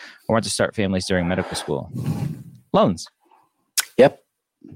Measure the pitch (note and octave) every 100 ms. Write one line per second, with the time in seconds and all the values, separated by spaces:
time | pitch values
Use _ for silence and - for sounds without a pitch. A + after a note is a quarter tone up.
0 | - - - A2+ G2 - G2+ - G2 F#2
1 | - F#2 F2 F#2 F2 - - C#2 - -
2 | - - - - - - - F#3 F3+ E2+
3 | - _ _ _ _ _ _ - - -
4 | - - _ _ _ _ -